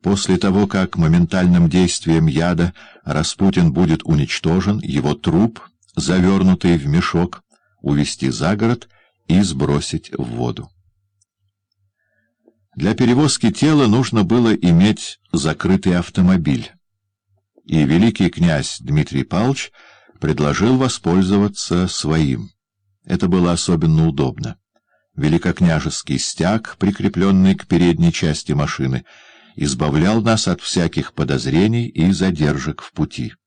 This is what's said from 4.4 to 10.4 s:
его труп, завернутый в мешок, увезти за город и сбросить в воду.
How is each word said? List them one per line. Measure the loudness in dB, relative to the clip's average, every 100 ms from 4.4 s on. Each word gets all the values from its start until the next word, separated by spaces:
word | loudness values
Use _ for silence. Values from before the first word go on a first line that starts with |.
| -2 0 0 -4
его | -4 -4 -2 -2
труп, | 0 2 0 -2 -20 _ _ -6
завернутый | -2 2 2 4 2 2 2 0
в | 2
мешок, | 0 0 0 -2 -6 _ _ _ _
увезти | -2 -2 -2 -4 -6
за | -2 -2 0
город | 0 -2 -8 _ _ _ 0
и | 2
сбросить | 2 -2 -2 -2 -4 -10 -10
в | -10
воду. | -8 -6